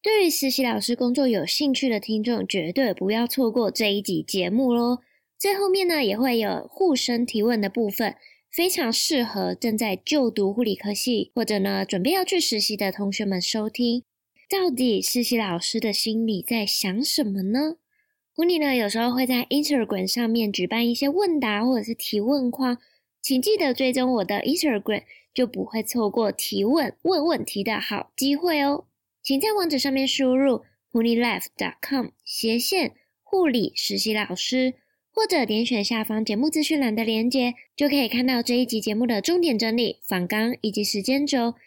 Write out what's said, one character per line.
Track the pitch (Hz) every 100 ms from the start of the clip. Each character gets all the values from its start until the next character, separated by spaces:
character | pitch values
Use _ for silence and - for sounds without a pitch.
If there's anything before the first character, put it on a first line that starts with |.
对 | - 427 359
于 |
实 | 294 269
习 | 254
老 | 254 220
师 | 202
工 | 240 247
作 | 247 262
有 | 214
兴 | 160 - 294
趣 | 262 269
的 | 220
听 | 202 220
众， | 214 233 190
绝 | 196 160
对 | 185 254
不 | 185 190
要 | 220 233
错 | - 240
过 | 226 214
这 | 185 214
一 | 202
集 | 196 170
节 | - 190 175
目 | 214 262
咯。 | 240 240 247 _ _ _ _
最 | 392 392
后 | 403
面 | 381 370
呢， | 320
也 | 240 202
会 | 262 240
有 | 208 185 -
护 | - 381
生 | 262 - 240 240
提 | 226
问 | 214 240
的 | 196
部 | 214 214
分， | 196 220 - - _ _
非 | - 349
常 | 359 254
适 | 226 - 302
合 | 226 202 185 180
正 | 233 220
在 | 220 185
就 | - 294 247
读 | 220 196
护 | 202
理 | 240 190
科 | 202
系 | 202 - 233 -
或 | -
者 | 233 214
呢， | 196 196
准 | 190 196
备 | 202
要 | 381
去 | 370 370
实 | 311 220
习 | 202 208
的 | 196
同 | 190 202
学 | 196
们 | 208 190
收 | 180 226 214
听。 | - 240 240 - _ _ _ _
到 | 392 370
底 | 254 254 196
实 | - 247
习 | 233 240
老 | 208 170
师 | - 226
的 | 214
心 | 208 - 220
里 | 226 202 -
在 | 233
想 | 202 - 190 190
什 | 294 320
么 | 240 196
呢？ | 190 233 302 339 _ _ _ _ _ -
Puni | 349 349
呢， | 294 254
有 | 208
时 | 226
候 | 240
会 | 247 254
在 | 247 -
Instagram | 277 294 285 220 202 190
上 | 240 233
面 | 226 220
举 | 196
办 | 180 220 233
一 |
些 | 240 277
问 | 320 403 311
答 | 240 208 240
或 | 254
者 |
是 | 214
提 | 226 - 214
问 | 214 285 247
框， | 240 262 247 _ _ _ _
请 | - 262
记 | 262 427
得 | 302
追 | 247 262
踪 | 254 254
我 | 247
的 | 185 202
Instagram， | - 330 302 220 - 208 - - _
就 | -
不 | 247 -
会 | 185 226
错 | 214 247 208
过 | 240 214
提 | 196 - 202
问、 | 202 311 254 -
问 | - 370 311
问 | 269
题 | - -
的 | 196 214
好 | 196 208 - -
机 | 269 285
会 | 349 311
哦。 | 277 285 - _ _ _
请 | - 269
在 | 415
网 | 415 349
址 | 285
上 | 277
面 | 269 269
输 | - 262
入 | 254 277 240 - _ _
punileaf | 240 233 233 240 190 - -
dot | - -
com | - 277 226 _
斜 | - - 226 233
线 | 240 381 269 - _ _
护 | _ 392 339
理 | 247 190 -
实 | - 202
习 | 220
老 | 214 202
师， | 185 - 254 254 254 _ _ _
或 | - 440
者 | 349
点 | 226 214 240
选 | 233
下 | 202 233
方 | 220 220
节 | 220
目 | 214 294
资 | 311
讯 | 294 311
栏 | 262
的 | 214
连 | 226 220 233
结， | 262 247 240 - -
就 | 285
可 | 285
以 | 233
看 | 240 254
到 | 254
这 | 233 247
一 |
集 | 247 220
节 | 208
目 | 214 240
的 | 220
重 | 196 359
点 | 339 226
整 | 226 226
理、 | 233 -
访 | - 185 180
纲 | 214 226 -
以 | 220
及 | 202
时 | 208 208
间 | 196 269 285
轴， | 269 233 240